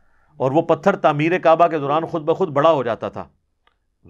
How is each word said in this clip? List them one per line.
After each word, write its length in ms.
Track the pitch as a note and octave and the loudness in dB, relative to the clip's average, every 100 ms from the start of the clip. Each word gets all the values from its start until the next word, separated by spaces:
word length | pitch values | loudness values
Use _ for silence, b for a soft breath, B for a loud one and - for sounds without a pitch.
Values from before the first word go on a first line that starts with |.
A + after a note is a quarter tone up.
| _ _ _ - | _ _ _ -4
और 140 | B2+ | -2
वो 80 | D3 | 0
पत्थर 340 | E3 D#3 G3 F#3+ | 0 0 0 2
तामीर 420 | D#3+ D3 D#3 F3 | 0 0 -2 0
काबा 280 | E3 D#3+ E3+ | 2 4 4
के 120 | D#3+ | 0
दौरान 260 | C#3 D3+ E3 | -2 -2 -4
खुद 160 | E3+ | -4
ब 120 | D3+ | -4
खुद 160 | D#3+ F#3 | -2 -2
बड़ा 200 | C#3 D#3 | 2 2
हो 140 | D3+ | 2
जाता 260 | A#2+ G#2+ G#2 | -2 -6 -8
था। 200 | G2+ E2 _ _ _ _ _ _ _ | -10 -16 _ _ _ _ _ _ _